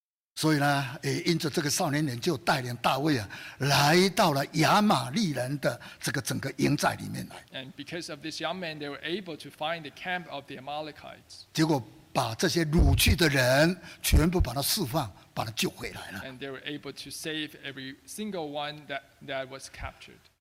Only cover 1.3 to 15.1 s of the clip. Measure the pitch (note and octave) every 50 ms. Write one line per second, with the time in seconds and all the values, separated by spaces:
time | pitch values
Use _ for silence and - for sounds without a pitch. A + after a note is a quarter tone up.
1.3 | F3 D#3+ - D3 B2 F3+ C#3+ C#3+ - - F#3 D#3+ C#3 D3 D#3+ C#3+ A#2+ A#2+ - F3+
2.3 | D#3 A#2+ - - E3 C#3 B2 B2 A#2+ A#2 - E3+ D3 C3 C#3+ D#3+ D3 A#2+ G2+ -
3.3 | - - - - - - C3 C#3+ C#3 C3+ C#3+ C#3+ E3 F3+ F#3+ G3 - - G#3 E3+
4.3 | C#3+ C#3 C#3+ - - D#3 D#3 C3+ E3 G3+ G#3 G#3 F#3+ C3 B2 B2+ C3 G#3+ A3 D#3+
5.3 | C#3 B2 B2 B2+ C#3+ C#3 - D3 A#2+ - - - - - - - - C#3 - -
6.3 | C3+ A2 - C3 - - C#3 C3+ C#3+ - - C3+ A2+ - G#2+ G2+ A2 B2 - -
7.3 | - - - - - C3+ C3 C3+ - - C#3 - E3 F3 D#3+ - D#3 C#3+ C#3+ D#3+
8.3 | D3+ - D#3+ D#3 F3 F#3+ F3+ D#3+ D#3 D3+ D3 C#3+ C#3+ - - D3+ E3+ G#3+ F#3+ F3
9.3 | D3+ C#3+ - C#3+ - - D3+ D#3 E3+ E3 D#3 C#3 - - - F#3 F3+ F3+ E3+ D3
10.3 | C3+ C#3+ C3+ - C#3 C3+ C3 C#3+ D3 D3+ D#3 D3+ C#3 - - C3 - - - -
11.3 | - - - _ - - D#3+ D#3 D#3+ C3 A2 - - - - _ - C#3+ B2 A#2
12.3 | A2+ - G#3 - - E3+ E3 D3+ D3 F3 E3+ C#3 - - - - G3 - F3 D3+
13.3 | C#3 C#3 B2 B2 C3 C#3 D#3 E3+ F#3 - - - - - - - - D3+ D#3 F3+
14.3 | F3 F3+ - - A#2+ C#3 C3+ - - A3+ F3 A#2 C3 D#3+ C3 G2+